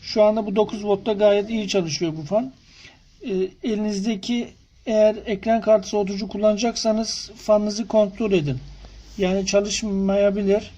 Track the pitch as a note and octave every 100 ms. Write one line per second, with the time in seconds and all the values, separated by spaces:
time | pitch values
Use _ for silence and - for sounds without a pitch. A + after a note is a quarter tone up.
0 | - A3 G#3+ G#3+ G#3+ G3+ G#3+ G#3+ G#3 G3
1 | A3+ G3+ G#3 G3+ G#3 A3+ G3+ G3+ E3 C#3+
2 | E3+ D#3+ D3+ G3+ C4 - _ - - _
3 | _ _ E4 F#3+ F#3 - B3+ G#3 G#3+ G3+
4 | G3+ G#3 - A#3+ - - _ _ - G#3+
5 | G#3+ G#3+ A3 G3 A3 A3+ G#3+ G#3+ G3 G#3
6 | G3 G3 G3+ G3+ G#3+ G#3 A#3 A3+ A3+ A3
7 | A3 - - - - G#3 G#3 G#3 A3 A3
8 | G#3 G3 A3+ F#3+ D3 B2+ - - - -
9 | - - F#3 F#3+ F#3+ G3+ G3+ G3+ A3 G3
10 | G3 G3 G3+ G3 G3+ G3+ A3+